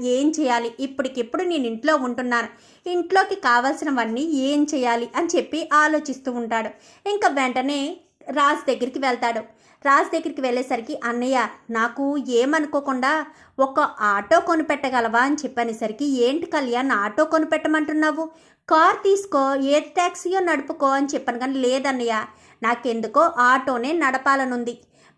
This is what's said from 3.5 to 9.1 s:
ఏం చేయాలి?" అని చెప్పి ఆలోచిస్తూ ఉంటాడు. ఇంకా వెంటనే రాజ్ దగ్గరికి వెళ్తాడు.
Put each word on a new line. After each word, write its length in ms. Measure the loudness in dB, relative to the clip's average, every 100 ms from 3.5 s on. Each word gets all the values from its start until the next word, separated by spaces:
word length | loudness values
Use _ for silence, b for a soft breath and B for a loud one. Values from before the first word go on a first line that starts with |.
| 4 2 -2 -2 -2 -2 -2
ఏం 460 | -2 0 0 2 0 0
చేయాలి?" 340 | 0 0 -2 -2
అని 120 | 0 0
చెప్పి 340 | 0 -4 0
ఆలోచిస్తూ 580 | 2 4 0 -4 -8 -6
ఉంటాడు. 380 | -6 -4 -4 -4 -10 b b -4
ఇంకా 180 | 0 0
వెంటనే 680 | 0 0 0 -2 -2 -4 -8 _ _ -6
రాజ్ 340 | 0 2 2 -2
దగ్గరికి 280 | -2 -2 -2
వెళ్తాడు. 400 | -2